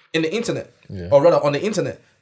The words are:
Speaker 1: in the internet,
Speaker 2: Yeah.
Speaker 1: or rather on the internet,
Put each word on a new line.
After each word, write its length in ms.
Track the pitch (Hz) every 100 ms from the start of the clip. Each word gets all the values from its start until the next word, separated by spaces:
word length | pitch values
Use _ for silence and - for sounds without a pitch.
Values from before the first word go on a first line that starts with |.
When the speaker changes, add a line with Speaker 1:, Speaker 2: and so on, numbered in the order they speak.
| _
Speaker 1:
in 100 | 160
the 120 | 160
internet, 380 | 208 - 139 - _ -
Speaker 2:
Yeah. 200 | 101 87
Speaker 1:
or 100 | 139
rather 200 | 165 147
on 80 | 147
the 100 | 143
internet, 380 | 190 196 131 - _ _